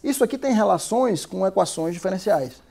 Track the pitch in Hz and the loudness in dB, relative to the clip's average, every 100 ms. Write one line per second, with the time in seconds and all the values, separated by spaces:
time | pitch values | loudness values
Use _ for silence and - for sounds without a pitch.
0 | - 269 240 262 269 220 202 180 - 226 | -4 0 0 0 0 2 4 2 0 0
1 | 254 170 - 185 190 190 180 - 165 175 | 2 0 -4 -2 0 2 0 0 -4 -4
2 | 190 185 202 156 127 - - | -4 -2 0 0 -2 -10 -20